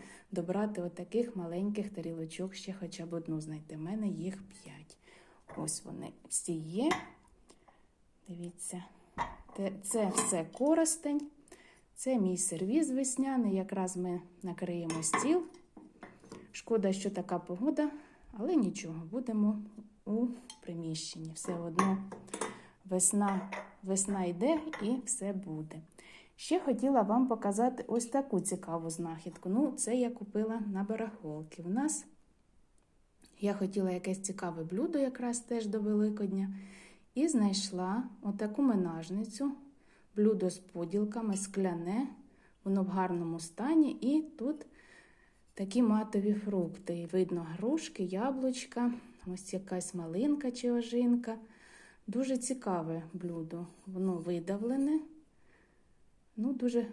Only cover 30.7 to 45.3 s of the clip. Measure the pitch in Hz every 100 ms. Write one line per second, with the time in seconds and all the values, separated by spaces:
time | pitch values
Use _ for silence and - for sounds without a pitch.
30.7 | 190 202 220 226 214 156 151 156 - 170
31.7 | 220 302 - - - _ _ _ - _
32.7 | _ _ _ _ _ - - 202 202 196
33.7 | 208 185 180 190 190 190 190 180 165 160
34.7 | 185 330 311 262 254 247 240 - 233 214
35.7 | 220 208 208 214 214 196 196 196 - -
36.7 | - - - - 247 320 269 202 190 -
37.7 | 185 180 220 262 - 208 202 214 214 269
38.7 | 208 175 165 165 190 220 - 277 - -
39.7 | - _ - - 208 208 196 185 - -
40.7 | 170 170 196 208 226 220 190 - 196 185
41.7 | 165 170 214 277 - - - - _ 196
42.7 | 196 190 190 185 175 165 165 - - 247
43.7 | 320 285 - 240 302 311 - 240 311 -
44.7 | - - - - - _